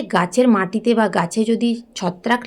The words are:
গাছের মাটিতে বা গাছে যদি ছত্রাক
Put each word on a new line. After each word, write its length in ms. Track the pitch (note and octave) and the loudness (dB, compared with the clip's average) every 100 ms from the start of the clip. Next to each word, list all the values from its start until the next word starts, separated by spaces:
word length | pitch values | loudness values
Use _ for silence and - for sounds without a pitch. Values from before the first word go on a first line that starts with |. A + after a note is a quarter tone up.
| G3+ | 0
গাছের 360 | F#3 F3 B3 B3 | 0 0 2 4
মাটিতে 440 | G3+ F#3 A3 A#3 | 4 2 -2 0
বা 120 | A3+ G#3 | 2 2
গাছে 340 | G3 E3+ A3 | 0 -2 -2
যদি 260 | A3 A3 A#3 A#3 - - | 0 0 0 -2 -8 -6
ছত্রাক 460 | F3+ F3+ A#3 A#3+ | -6 -4 -2 -2